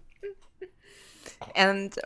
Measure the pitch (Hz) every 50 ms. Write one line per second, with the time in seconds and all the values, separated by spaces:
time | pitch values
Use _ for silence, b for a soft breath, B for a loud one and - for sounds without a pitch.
0 | - - - _ 392 403 392 - - - _ _ 381 370 _ B B B B B
1 | B B B B B B B B - - - - 190 196 196 196 196 196 - -
2 | -